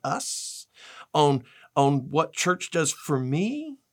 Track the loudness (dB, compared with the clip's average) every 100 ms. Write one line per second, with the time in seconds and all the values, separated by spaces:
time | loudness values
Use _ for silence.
0 | -4 -4 -4 -8 -10 -14 -18 _ -20 -20
1 | -2 4 4 4 -2 -20 -4 2 4 2
2 | 0 0 0 0 0 0 -2 -2 -2 -4
3 | -2 -2 0 0 -2 -4 -10 -14 _